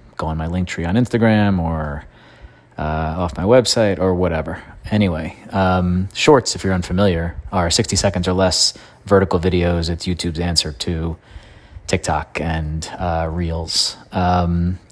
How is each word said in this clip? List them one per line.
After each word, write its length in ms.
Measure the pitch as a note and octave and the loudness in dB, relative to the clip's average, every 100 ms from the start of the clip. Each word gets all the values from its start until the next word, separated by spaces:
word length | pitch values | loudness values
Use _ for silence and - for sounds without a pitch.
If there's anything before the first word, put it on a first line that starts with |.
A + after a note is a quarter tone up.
| - - | -20 -8
go 120 | D#2+ | -6
on 100 | D#2+ | -4
my 100 | D#2+ | -2
link 180 | F2+ F2+ | -2 -2
tree 200 | - E2+ | -4 0
on 100 | G#2 | 0
Instagram 640 | B2 A#2 A2+ G#2+ G#2 F#2+ | 2 2 4 4 4 2
or, 460 | E2 D#2+ D2+ D2 - - - - - - _ - | 0 -2 -4 -6 -12 -20 -20 -20 -20 -20 _ -8
uh, 380 | D2+ D#2 D#2+ E2 | -4 -4 -4 -4
off 180 | F2 - | -4 -2
my 80 | |
website 560 | F#2 B2+ A2+ - G#2+ F#2+ | 4 4 4 2 2 2
or 160 | F#2 F2+ | 0 2
whatever. 480 | F2+ D#2+ D#2+ F#2 - - - | 0 -2 -4 -8 -12 -16 -4
Anyway, 460 | G#3 G3+ - D#2+ - - | 0 0 0 -6 -12 -6
um, 560 | G2 F#2 F#2 F2+ F2+ F#2+ | 0 2 2 2 0 -2
shorts, 420 | - - C#3+ - F2+ | 0 6 6 4 -4
if 80 | |
you're 100 | F#2+ | -2
unfamiliar, 640 | F#2 F2 F2+ G2+ E2+ E2+ - - | -2 -2 2 2 2 -2 -6 -4
are 180 | F#2+ E2+ | -2 0
sixty 280 | - - G2+ | 0 0 0
seconds 320 | G2+ F#2+ F2+ | 0 0 0
or 40 | |
less 400 | F#2 F#2 - - - - - - | 2 2 2 -2 -2 -18 -20 2
vertical 360 | G2 F#2+ F2+ | 4 4 2
videos. 480 | F2+ F2 F2 F2 E2 | 2 2 2 0 -2
It's 160 | E2 - | -4 -4
YouTube's 340 | F2 F2 D#2 | -4 -4 -4
answer 320 | E2+ E2+ D#2 | -2 -2 -4
to 460 | D2 - E2 E2 D#2+ - - - - - - - | -8 -6 -4 -4 -8 -12 -20 -20 -20 -20 -20 -4
TikTok 520 | F2+ - D#2 - - | -2 0 -4 -4 -6
and, 500 | D#2+ D#2+ D#2 D#2+ - - | -4 -2 -2 -6 -8 -6
uh, 300 | F2+ E2 E2 | -4 -2 -2
Reels. 680 | E2 E2+ E2 D#2+ - - - - | -2 -4 -4 -4 -2 -2 -6 -8
Um, 640 | F#2 F2+ F2+ F2 F2 E2+ F2+ - | -2 2 2 2 0 0 -2 -8